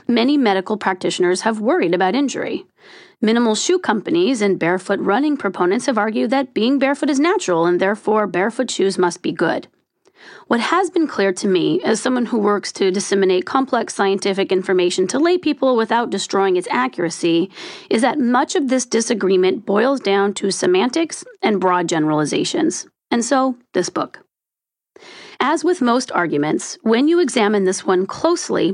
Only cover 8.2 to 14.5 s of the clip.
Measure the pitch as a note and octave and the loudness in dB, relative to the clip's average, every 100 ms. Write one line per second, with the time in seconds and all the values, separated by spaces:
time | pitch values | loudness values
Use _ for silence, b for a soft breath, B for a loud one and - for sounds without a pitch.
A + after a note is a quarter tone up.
8.2 | G#3 F3 G#3 A3 B3+ - F#3+ F#3 F3 - | 0 -2 -2 -2 -4 0 0 2 0 -2
9.2 | - E3 E3 G2+ - _ _ _ _ B | -6 -2 -2 -2 -8 _ _ _ _ B
10.2 | B B B A#3+ A3 E4+ F#4+ E4+ D#4 - | B B B -2 0 0 0 0 0 0
11.2 | G3 F#3+ G#3 F3+ D#3 D#3+ D#4 A3 B3+ B3+ | 0 0 0 2 2 0 0 0 0 -2
12.2 | A#3 A#3 G#3 G#3 - - F#3+ F#3+ - G3 | -2 0 0 0 -4 -2 0 0 -2 2
13.2 | F#3 F#3 F3 C4+ C4 A#3 A3+ - G3 G3 | 2 2 0 -2 0 -2 -4 -2 0 0
14.2 | G3+ G3 G3 | -2 -2 0